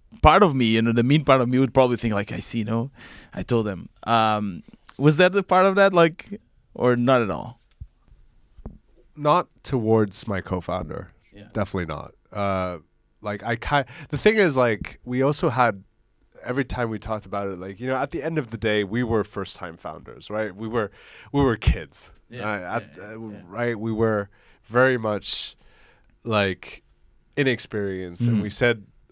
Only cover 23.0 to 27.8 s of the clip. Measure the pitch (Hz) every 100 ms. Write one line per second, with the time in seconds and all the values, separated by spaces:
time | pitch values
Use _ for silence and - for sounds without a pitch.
23 | 104 110 110 98 87 101 120 110 113 110
24 | 113 107 101 _ _ _ - 117 131 127
25 | 110 104 - - - - _ _ _ _
26 | _ _ - 107 98 92 - - _ _
27 | _ _ _ - 135 117 - 107